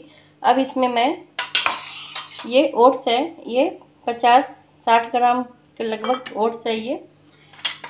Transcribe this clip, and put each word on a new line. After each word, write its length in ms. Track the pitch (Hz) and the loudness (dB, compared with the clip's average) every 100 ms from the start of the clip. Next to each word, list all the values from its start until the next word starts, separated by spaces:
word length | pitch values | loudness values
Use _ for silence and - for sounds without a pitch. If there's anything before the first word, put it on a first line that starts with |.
| - - _ _ | -12 -20 _ _
अब 160 | - 254 | 2 2
इसमें 300 | 262 262 254 | 0 0 0
मैं, 280 | 240 254 359 - - - - - - - - - - - - 226 | 2 0 -2 -10 -12 -6 -2 -2 -4 -10 -16 -14 -16 -16 -16 0
ये 240 | 254 302 - | 2 2 6
ओट्स 320 | 247 269 - | 4 4 -2
है, 140 | 233 330 - - | -2 -2 -8 -6
ये 220 | 240 330 - - _ - | 0 0 -2 -20 _ -8
पचास 380 | 233 240 247 294 - _ _ - | 0 4 4 4 -10 _ _ 2
साठ 240 | 233 233 | 2 2
ग्राम 300 | 247 247 247 | 0 2 2
के 420 | 247 - _ _ | -4 -14 _ _
लगभग 520 | 226 214 220 262 - 202 | -6 -4 -2 -4 -4 -2
ओट्स 300 | 226 226 233 | -2 -2 -6
है 120 | 220 | -4
ये। 240 | 220 339 - _ _ - _ - - - - | -4 -8 -10 _ _ -20 _ -12 -10 -10 -18